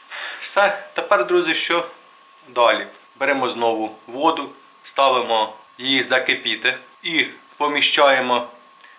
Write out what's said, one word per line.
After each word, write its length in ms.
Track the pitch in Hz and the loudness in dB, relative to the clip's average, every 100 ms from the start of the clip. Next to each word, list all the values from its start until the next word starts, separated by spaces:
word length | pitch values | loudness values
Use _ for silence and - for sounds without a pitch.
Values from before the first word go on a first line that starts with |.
| - - - - | -18 -14 -12 -8
Все, 480 | - 196 202 - - | -2 2 2 0 -8
тепер, 340 | - 165 196 170 | -6 0 0 2
друзі, 280 | 180 160 | 0 0
що 320 | 156 - 170 - - - _ _ - - | 0 0 -2 -4 -12 -20 _ _ -20 -6
далі? 380 | 123 117 104 101 - - - | 2 2 2 -4 -16 -20 -4
Беремо 320 | 135 135 123 | -2 0 -2
знову 480 | 113 117 113 110 - - | -2 -2 0 -4 -10 -14
воду, 460 | 123 160 151 139 - _ _ | -2 0 0 -6 -14 _ _
ставимо 760 | - - 139 127 113 113 107 - - - | -8 0 2 2 0 0 -2 -6 -20 -8
її 260 | 127 135 | -2 0
закипіти 760 | 123 131 - - 120 107 131 127 - - | 2 0 0 -2 -4 -2 -2 -4 -8 -14
і 240 | 175 156 - - - - | -4 -2 -2 -6 -14 -4
поміщаємо 920 | 147 143 - - 143 131 127 120 - - - _ - | -2 0 2 4 4 4 2 -2 -4 -14 -20 _ -20